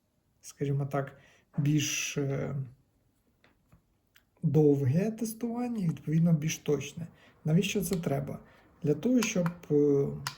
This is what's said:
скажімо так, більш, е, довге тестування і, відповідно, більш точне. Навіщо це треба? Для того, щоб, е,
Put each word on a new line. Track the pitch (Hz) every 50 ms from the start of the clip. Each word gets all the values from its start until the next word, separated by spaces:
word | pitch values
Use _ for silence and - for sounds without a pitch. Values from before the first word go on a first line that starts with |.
| _ _ _ _ _ _ _ _
скажімо | - - - - 143 139 139 139 139
так, | 139 - 143 139 - - - - - _ _ _ _ - -
більш, | 139 147 151 151 135 - - - - - - 143
е, | 143 139 139 - - - - 139 131 - - - _ _ _ _ _ _ _ _ _ _ _ _ _ _ _ _ _ _ - _ _ _ _ _ _ _ _ _ _ _ _ _ -
довге | 151 131 156 151 147 143 139 139 123 139 180 202 226
тестування | 220 - 233 220 - - 240 233 226 240 247 247 233 220 180
і, | 165
відповідно, | 143 - - 151 151 165 165 175 165
більш | 147 147 160 - -
точне. | - - 147 139 - - - - - - - _ - - _ _ -
Навіщо | 156 156 185 202 - - 208
це | 175 165 196
треба? | 165 - 160 139 139 143 - - - - - - - _ _ _ _ -
Для | 143 147
того, | 147 - 240 254 247
щоб, | 220 - - 185 170 170 - - - -
е, | 151 147 147 147 139 139 139 143 143 151 143 - -